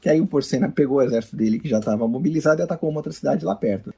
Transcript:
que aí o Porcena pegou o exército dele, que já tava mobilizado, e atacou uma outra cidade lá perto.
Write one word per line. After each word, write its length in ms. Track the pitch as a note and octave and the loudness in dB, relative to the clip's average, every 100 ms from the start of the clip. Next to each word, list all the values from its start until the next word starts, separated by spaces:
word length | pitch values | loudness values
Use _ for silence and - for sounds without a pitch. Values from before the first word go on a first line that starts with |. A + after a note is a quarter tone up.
que 80 | - | 4
aí 120 | D#3 | 4
o 60 | E3 | 4
Porcena 420 | D3 C3 C3 - | 0 0 0 0
pegou 300 | - C#3+ C#3 | 2 2 4
o 40 | |
exército 340 | B2 A2+ A2+ - | 2 2 -2 -2
dele, 220 | A2 A2 | 0 0
que 100 | D3+ | 0
já 120 | A2 | 0
tava 260 | G#2 G#2+ A#2 | 0 0 0
mobilizado, 540 | B2 D3+ D#3 D#3 D#3 | 0 0 0 2 2
e 20 | |
atacou 260 | E3+ E3 D#3+ | 0 -2 -4
uma 120 | D3+ | -4
outra 120 | D3+ | -8
cidade 320 | D#3+ C#3+ C#3+ | -6 -2 -2
lá 120 | D#3+ G3+ | -2 -2
perto. 360 | - G2 - | -2 -2 -6